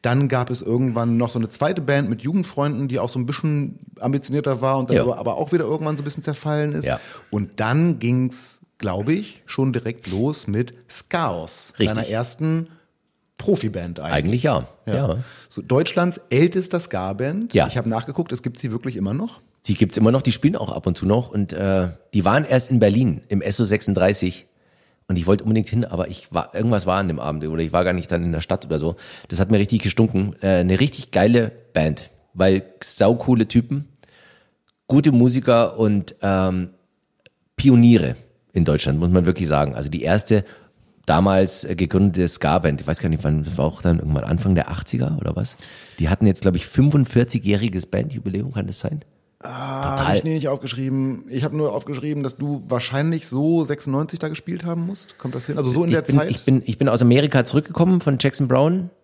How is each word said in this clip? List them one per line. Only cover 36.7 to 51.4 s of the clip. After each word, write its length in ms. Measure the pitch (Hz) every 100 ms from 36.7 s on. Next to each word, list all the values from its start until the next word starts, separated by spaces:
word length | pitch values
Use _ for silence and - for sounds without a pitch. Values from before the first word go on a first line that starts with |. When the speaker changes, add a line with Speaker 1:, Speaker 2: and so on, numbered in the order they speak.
| _ _ _ _ _ _ _ _ -
Speaker 2:
Pioniere 600 | 135 123 117 113 71 60 - _ _
in 120 | 92 78
Deutschland, 320 | 73 - 73
muss 100 | 87
man 160 | 90 87
wirklich 220 | 90 85
sagen. 260 | 73 71
Also 140 | 60 71
die 140 | 78
erste 420 | 67 104 - 107 98 - _ _ _ _ -
damals, 580 | 78 98 95 95 -
äh, 100 | -
gegründete 540 | 87 90 92 98 87 87
Ska-Band, 540 | - 76 78 80 71
ich 40 | 73
weiß 120 | 80
gar 100 | 85
nicht, 160 | 80
wann, 200 | 76 78
das 120 | 76 -
war 80 |
auch 160 | 76 -
dann 180 | 87 82
irgendwann 260 | - 71
Anfang 300 | - 85 95
der 160 | 87 -
achtziger 460 | 90 - - 65 -
oder 180 | - -
was? 200 | - - - - - -
Die 120 | 80
hatten 160 | 98 107
jetzt, 160 | 92
glaub 120 | 95 85
ich, 100 | -
fünfundvierzigjähriges 1200 | - 143 147 123 120 120 113 101 101 117 92 -
Bandjubiläum, 640 | - 120 113 101 95 127
kann 140 | 110 -
das 140 | -
sein? 240 | - 151 - _ _ _ -
Speaker 1:
Ah, 500 | 127 135 135 139 139
Speaker 2:
Total. 100 | 135
Speaker 1:
hab 80 | 98
ich 80 |
nicht 240 | 160 160 143
aufgeschrieben. 760 | 139 131 117 135 135 131 123 -
Ich 160 | 127